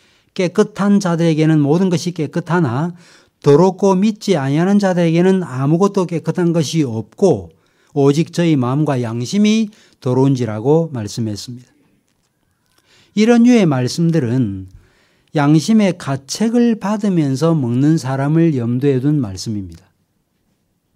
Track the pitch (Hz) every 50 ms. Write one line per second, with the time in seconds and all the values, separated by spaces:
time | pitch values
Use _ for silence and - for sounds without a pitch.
0 | _ _ _ _ _ _ _ - 185 175 180 214 208 208 - - 196 202 202 196
1 | 196 175 170 160 170 165 160 151 156 160 160 151 143 139 151 180 196 190 180 151
2 | - 175 170 - 151 135 - 175 165 - 165 180 165 127 113 135 160 175 180 -
3 | - - - _ _ _ _ _ - 147 143 151 180 190 185 185 208 196 190 185
4 | 202 220 208 214 - 202 185 151 131 135 139 156 175 190 202 202 202 190 185 175
5 | 175 165 160 170 175 190 190 185 175 123 127 131 139 139 156 170 196 196 202 202
6 | 180 - 170 156 - - 165 - 175 170 160 170 151 120 160 165 147 123 110 113
7 | 107 - _ - 202 190 139 101 90 85 _ _ _ _ _ _ _ _ - 151
8 | 139 139 143 160 165 170 170 - 175 165 156 135 123 120 131 147 156 147 139 123
9 | 123 110 113 120 123 117 185 208 208 208 220 220 220 208 - _ _ _ _ _
10 | - 127 127 127 135 139 139 120 123 110 107 107 107 135 151 165 165 160 143 120
11 | 104 101 - - 113 107 104 101 - - 120 123 123 _ _ _ _ _ _ _
12 | _ _ _ _ _ _ _ _ _ _ _ _ _ _ _ _ _ _ _ _
13 | _ _ _ 202 214 226 240 233 233 247 247 233 196 165 139 127 123 120 - -
14 | 170 165 160 165 131 113 120 131 123 101 98 95 95 92 - - _ _ _ _
15 | _ _ _ _ _ _ - 156 143 143 151 160 151 - 226 220 208 190 170 -
16 | - 139 139 135 - - - - 214 233 220 240 240 233 226 226 - 190 214 202
17 | 208 202 180 170 151 139 131 127 151 165 165 156 131 117 120 127 139 151 165 160
18 | 117 131 135 127 139 143 156 160 165 165 147 123 117 113 120 127 135 143 135 127
19 | 123 147 151 147 123 98 98 92 - 117 107 104 95 90 82 - _ _ _ _
20 | _ _ _ _ _ _ _ _ _ _ _ _ _ _ _ _ _ _ _